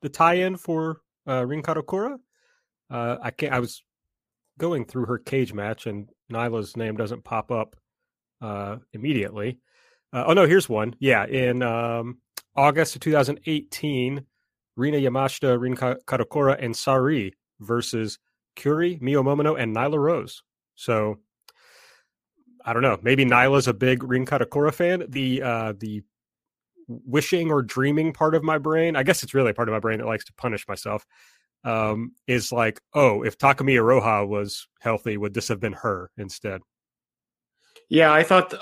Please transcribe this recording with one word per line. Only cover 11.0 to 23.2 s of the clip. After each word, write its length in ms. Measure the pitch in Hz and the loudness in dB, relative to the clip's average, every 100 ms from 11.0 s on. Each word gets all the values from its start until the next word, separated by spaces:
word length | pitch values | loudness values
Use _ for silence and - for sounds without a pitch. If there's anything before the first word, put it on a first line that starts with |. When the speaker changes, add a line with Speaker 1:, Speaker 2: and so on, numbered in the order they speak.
| 135 113 101 | 2 4 2
Speaker 1:
in, 360 | 131 123 123 | 0 0 0
um, 560 | 120 117 117 117 120 123 _ - - - | -2 -2 -2 -4 -6 -12 _ -20 -6 2
August 400 | 143 147 156 - | 4 4 0 -2
of 60 | |
two 100 | 156 | 0
thousand 300 | 151 131 147 - | 2 2 -2 -4
eighteen, 800 | 151 - - 151 131 127 139 - _ _ _ _ - | -6 -6 -8 -4 -2 -2 -6 -12 _ _ _ _ -4
Rina 220 | 139 147 | 0 2
Yamashita, 600 | 131 127 135 - 139 123 | 2 2 0 0 2 2
Rin 160 | 127 123 | 0 -2
Ka-, 220 | 127 131 - | -2 -4 -2
Kadokura, 500 | 131 110 151 139 135 | -2 0 2 2 2
and 120 | 120 - | -2 -4
Sari 600 | - 135 131 147 95 - _ - | 0 2 2 0 -4 -10 _ -12
versus 600 | 104 117 - 113 107 - _ _ _ - | -4 -4 -2 -6 -6 -10 _ _ _ -6
Kyuri, 460 | 143 151 175 165 | 0 2 0 -2
Mio 200 | 127 143 | 0 2
Momono, 380 | 135 143 151 147 | 2 2 2 0
and 160 | 117 110 | -2 0
Nyla 240 | 139 151 | 0 0
Rose. 420 | 147 160 - - _ _ _ - | 0 0 -4 -14 _ _ _ -10
So, 440 | - 110 107 104 _ _ _ _ _ _ _ _ _ _ _ _ _ _ | -2 0 -2 -6 _ _ _ _ _ _ _ _ _ _ _ _ _ _
I 100 | 117 | -4
don't 100 | 117 | 0
know. 160 | 131 95 | 2 2
Maybe 240 | 110 135 | 2 4